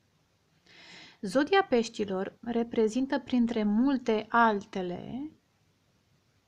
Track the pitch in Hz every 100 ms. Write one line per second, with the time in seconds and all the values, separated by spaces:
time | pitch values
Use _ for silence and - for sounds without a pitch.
0 | _ _ _ _ _ _ _ - - -
1 | - - 202 254 294 392 381 240 226 -
2 | 196 185 196 - 233 233 233 - 214 240
3 | 269 285 - 254 233 220 208 208 269 269
4 | 247 214 220 233 226 202 - 196 180 175
5 | - 254 311 - _ _ _ _ _ _
6 | _ _ _ _